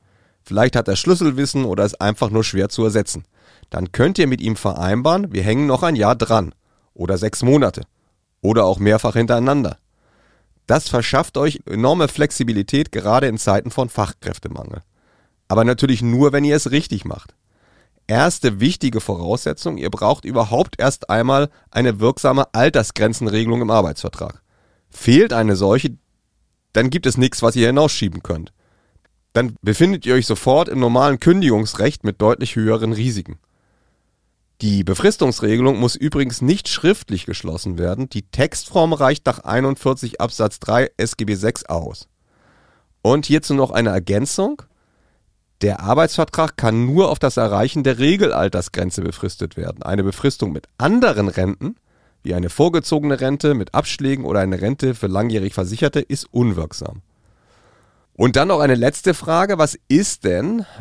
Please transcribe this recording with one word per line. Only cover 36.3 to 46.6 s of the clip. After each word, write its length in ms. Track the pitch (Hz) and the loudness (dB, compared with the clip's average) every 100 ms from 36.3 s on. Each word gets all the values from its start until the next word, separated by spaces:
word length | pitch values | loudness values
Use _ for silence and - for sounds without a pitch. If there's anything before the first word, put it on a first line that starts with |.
| 117 | -2
nicht 280 | 127 196 - | 0 0 -4
schriftlich 560 | - 160 214 - 95 - | 0 0 0 -2 -8 -6
geschlossen 520 | 87 85 80 101 85 | -8 -8 -8 -6 -4
werden. 300 | 87 101 131 | -4 -4 -6
Die 140 | 107 | -8
Textform 720 | - - 175 - - 190 165 | -6 -2 -2 -2 -2 0 2
reicht 320 | 151 151 147 - | 2 2 2 -2
nach 140 | - | -4
einundvierzig 800 | - 113 135 135 135 131 120 - | -2 0 0 0 -2 -2 -4 -6
Absatz 380 | 117 - 107 - | -6 -2 -2 -2
drei 320 | - 117 131 - | -2 0 0 -2
S 220 | 117 - | -6 -4
G 80 | 107 | -4
B 100 | 98 | -2
sechs 300 | 104 - - | -2 -4 -6
aus. 420 | 85 80 - - _ _ _ _ _ _ _ _ _ | -6 -6 -12 -20 _ _ _ _ _ _ _ _ _
Und 240 | 107 139 143 | 0 2 2
hierzu 300 | 151 - 139 | 0 2 0
noch 160 | 131 | 0
eine 180 | - 113 | 0 0
Ergänzung. 720 | 95 87 98 139 - 202 294 - _ _ _ _ _ _ _ _ - | 0 0 0 0 -2 -2 -4 -12 _ _ _ _ _ _ _ _ -4
Der 200 | 101 98 | -4 -2
Arbeitsvertrag 720 | 95 127 165 - 156 - 160 | 0 2 2 0 -2 0 -2
kann 300 | - | 0